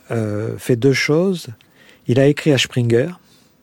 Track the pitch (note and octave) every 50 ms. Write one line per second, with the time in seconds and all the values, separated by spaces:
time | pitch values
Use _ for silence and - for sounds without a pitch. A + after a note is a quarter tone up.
0 | _ - B2+ A2+ A2 G#2+ G#2 G#2 G#2+ A2+ A2+ G2+ - - C3 A#2 A2+ C#3 C3+ B2+
1 | - - D3 D#3 F3+ G3 F#3+ E3 - - A2+ - _ _ _ _ _ _ - _
2 | _ - A#2+ C3+ C3+ C#3+ D3 - - D#3+ C#3+ B2 - - - C3 A#2+ A#2+ A#2 A#2
3 | C3 E3+ F3+ - _ _ _ _ _ _ _ _